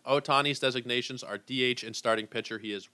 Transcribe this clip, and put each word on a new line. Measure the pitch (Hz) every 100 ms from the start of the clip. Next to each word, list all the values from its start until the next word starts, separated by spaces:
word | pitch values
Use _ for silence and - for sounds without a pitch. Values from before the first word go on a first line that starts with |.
| 127
Ohtani's | 143 147 139 143 131
designations | 131 123 120 123 - 127
are | - 104
D | - 131
H | 127 120
and | 110 -
starting | 117 110 107
pitcher. | 117 - 110
He | 107
is | 101 -